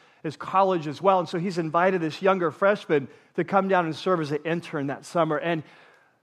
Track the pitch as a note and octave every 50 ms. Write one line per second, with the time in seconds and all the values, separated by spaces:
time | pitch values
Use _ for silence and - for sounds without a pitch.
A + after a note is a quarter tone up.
0 | _ _ _ _ - D#3+ - - - - - F#3+ G3 F#3+ F#3 E3+ D3+ D#3 C#3 -
1 | D#3+ G3 F#3+ F#3 E3+ - - F3 E3 G3+ E3+ F3 E3 D#3 D3 E3+ F3+ F#3+ F#3 F3+
2 | D#3+ D#3 C#3+ - F#3+ F#3+ G3 F#3+ F3 D#3 C3+ - G3 G3 G#3+ - - - E3 C#3+
3 | C3+ - - - _ _ - - E3 - G3 G3 F#3+ F#3+ F#3+ F3+ E3+ D#3+ D3+ -
4 | - F#3+ F#3 E3 D#3 C#3 D3+ D3 - D#3+ E3 F3 E3 - - D3+ C#3 C#3+ C3+ -
5 | - - - F3 D#3+ D#3+ D3+ D3+ D#3+ E3+ E3+ D#3+ C#3 - - - - - _ _
6 | _ _ _ _